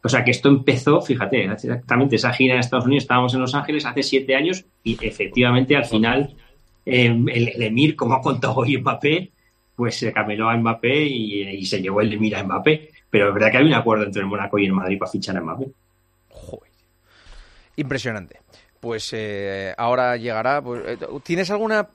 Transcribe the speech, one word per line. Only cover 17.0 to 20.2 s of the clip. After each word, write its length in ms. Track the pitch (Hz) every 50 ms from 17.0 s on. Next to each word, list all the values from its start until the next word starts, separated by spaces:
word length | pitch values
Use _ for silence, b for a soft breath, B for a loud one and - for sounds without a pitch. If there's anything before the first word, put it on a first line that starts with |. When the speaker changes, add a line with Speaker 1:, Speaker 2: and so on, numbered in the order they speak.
| b b b b b b b b b b b b b b b
Speaker 2:
Impresionante, 640 | - 151 131 139 131 110 127 110 107 90 - - - _ _ b b b b b _
pues, 300 | - 117 117 110 - - -
eh, 600 | 113 110 104 104 98 101 98 98 98 98 95 - -
ahora 400 | 117 117 123 127 127 123 123
llegará. 440 | 120